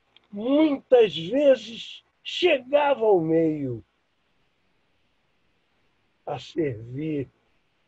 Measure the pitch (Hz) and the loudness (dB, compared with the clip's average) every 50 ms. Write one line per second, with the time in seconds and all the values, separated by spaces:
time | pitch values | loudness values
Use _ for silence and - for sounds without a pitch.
0 | _ _ _ _ _ _ - 202 220 247 277 294 320 311 277 262 - - 262 240 | _ _ _ _ _ _ -12 -6 -2 2 4 4 4 4 2 0 -4 -2 2 2
1 | 220 196 143 156 165 175 226 277 294 277 262 233 220 220 226 196 - - - - | 2 2 0 -4 -8 -4 -2 2 4 4 4 2 0 -10 -16 -16 -16 -16 -18 -20
2 | _ _ _ _ - - - - 339 349 311 262 247 254 285 285 294 285 277 226 | _ _ _ _ -14 -12 -6 0 2 2 2 0 0 0 0 2 2 2 0 2
3 | 226 214 202 180 160 160 160 165 165 160 156 151 139 127 120 110 - _ _ _ | 4 4 4 4 4 2 2 2 2 2 0 -2 -4 -6 -6 -8 -12 _ _ _
4 | _ _ _ _ _ _ _ _ _ _ _ _ _ _ _ _ _ _ _ _ | _ _ _ _ _ _ _ _ _ _ _ _ _ _ _ _ _ _ _ _
5 | _ _ _ _ _ _ _ _ _ _ _ _ _ _ _ _ _ _ _ _ | _ _ _ _ _ _ _ _ _ _ _ _ _ _ _ _ _ _ _ _
6 | _ _ _ _ _ - 147 127 - - - - 160 139 120 107 113 117 123 139 | _ _ _ _ _ -12 -10 -10 -12 -10 -6 -4 -4 -4 -4 -8 -12 -14 -12 -10
7 | 156 160 156 143 131 127 _ _ _ _ _ _ _ _ _ _ _ | -8 -6 -6 -6 -6 -8 _ _ _ _ _ _ _ _ _ _ _